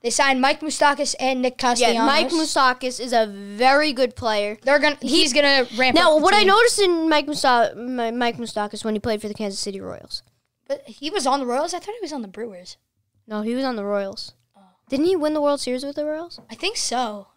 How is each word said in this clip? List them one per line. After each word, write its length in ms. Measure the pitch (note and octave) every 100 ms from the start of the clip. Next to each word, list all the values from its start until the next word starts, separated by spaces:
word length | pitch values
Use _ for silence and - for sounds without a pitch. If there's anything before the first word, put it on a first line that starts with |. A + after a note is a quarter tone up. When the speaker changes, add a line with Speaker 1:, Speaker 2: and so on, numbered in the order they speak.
Speaker 1:
They 100 | A#3+
signed 280 | - C#4 C4
Mike 220 | C4+ D4+
Moustakas 540 | D4+ - D4 C#4+ C#4+ -
and 220 | C4 C4
Nick 160 | B3 B3+
Castellanos. 380 | B3+ A#3+ A#3 A3+
Speaker 2:
Yeah, 100 | A3+
Mike 240 | D4 E4+
Moustakas 720 | E4 D#4 D4+ C4 B3 B3+ B3
is 140 | B3
a 120 | A#3 A3
very 680 | G3+ G3+ G3+ B3+ C#4 D4+
good 220 | B3 B3 -
player. 420 | A#3 G#3+ G#3 A3
Speaker 1:
They're 160 | B3+ C#4+
gonna, 200 | D4 C#4+
Speaker 2:
He 200 | A#3+ D#4+
Speaker 1:
he's 120 | D#4+
gonna 320 | C4+ C#4+ C#4 B3 A3+
ramp 200 | B3+ C#4
Speaker 2:
Now, 160 | F4
Speaker 1:
up 60 | D#4
the 40 |
Speaker 2:
what 100 | E4 G#4
I 40 |
Speaker 1:
team. 80 | F#4+
Speaker 2:
noticed 300 | G#4 A#4+ A4
in 300 | F#4+ E4+ D#4+
Mike 160 | D4+ D4
Mousta-, 500 | C#4+ C4+ A#3+ A3+ G3
Mi-, 360 | A#3+ B3+ A#3
Mike 260 | A#3+ A#3+ A#3+
Moustakas 480 | A#3 G#3+ G#3 G#3+ A3+
when 80 |
he 60 | G#3+
played 220 | A#3 G#3+
for 60 | G#3+
the 60 |
Kansas 260 | G#3+ G#3 G3
City 220 | - F#3+
Royals. 400 | F#3 - - - _ _ _ _ _
Speaker 1:
But 200 | C#4+ -
he 220 | A3 C#4+
was 160 | G4+ C4
on 140 | C#4
the 80 | B3
Royals? 260 | A#3+ E4
I 60 | F4
thought 160 | G4 A#4
he 60 |
was 120 | F4
on 80 | C#4+
the 60 | G3+
Brewers. 500 | G3 A#3 F3+ F3+ - _ _ _ _ -
Speaker 2:
No, 160 | G#3+
he 140 | G#3+ B3
was 100 | C4+
on 100 | A#3
the 80 | G3+
Royals. 480 | G3+ G3 G3+ - _ _ _
Speaker 1:
Oh. 60 | F#3+ _ _
Speaker 2:
Didn't 200 | C4+ E4
he 80 | F#4+
win 180 | D4+
the 80 | D#4
World 180 | C#4+ C#4+
Series 220 | - B3+
with 120 | C#4 C#4+
the 100 | D4+
Royals? 340 | D#4 F4 - -
Speaker 1:
I 60 | A3+
think 220 | F4+ A4+
so. 500 | - B3 A#3+ G#3 G3